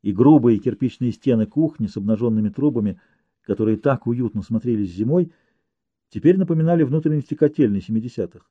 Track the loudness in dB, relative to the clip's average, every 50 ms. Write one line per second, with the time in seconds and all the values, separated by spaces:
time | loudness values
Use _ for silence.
0 | -4 -4 0 4 6 6 6 8 6 4 2 2 0 -4 -4 -2 -4 -4 -4 _
1 | -4 -4 -4 _ _ 0 0 0 0 -2 _ -2 -2 -2 -2 -6 -8 -6 -6 -6
2 | -4 -2 -2 0 0 -2 0 0 -2 -4 -4 -2 -2 -2 0 0 -4 -4 -6 _
3 | _ _ _ _ _ _ _ _ _ -6 -4 -2 0 0 0 0 0 -2 -2 -2
4 | _ -6 -4 -2 -4 -4 -6 -8 -6 -4 -6 -4 -2 -2 -2 -2 -4 -6 -4 -6
5 | -4 0 0 0 -2 -2 _ _ _ _ _ _ _ _ _ _ _ _ _ _
6 | _ _ -14 0 2 2 2 2 0 0 0 0 2 2 2 0 0 0 0 -2
7 | 0 0 -2 -2 -4 _ -2 0 0 0 2 0 0 0 0 -2 -4 -4 -6 -4
8 | -4 -6 -8 -8 -8 -8 _ -20 _ _